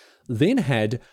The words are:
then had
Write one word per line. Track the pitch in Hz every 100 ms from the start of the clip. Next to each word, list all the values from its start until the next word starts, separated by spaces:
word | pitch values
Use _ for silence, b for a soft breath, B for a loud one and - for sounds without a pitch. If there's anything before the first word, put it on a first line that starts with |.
| b b b
then | 113 151 262
had | 139 123 107 120 b